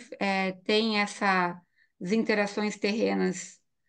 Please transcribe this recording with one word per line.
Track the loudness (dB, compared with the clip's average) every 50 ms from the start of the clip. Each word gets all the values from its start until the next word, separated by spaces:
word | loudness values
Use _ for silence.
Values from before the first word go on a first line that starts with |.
| -10 -10 -8 -4
é, | -2 0 0 0 0 -2 -4
tem | -6 -2 0 2 2 2 2 2 0
essas | 0 -2 -2 -2 2 2 4 4 2 0 -2 -6 -14 _ _ _ _ _ _ -10 -4 0 0
interações | 0 2 2 2 0 0 0 -2 -4 -4 -4 -4 -2
terrenas | -2 -2 0 0 0 0 0 2 0 0 -2 -4 -8 -14 -18 _ _ _ _ _ _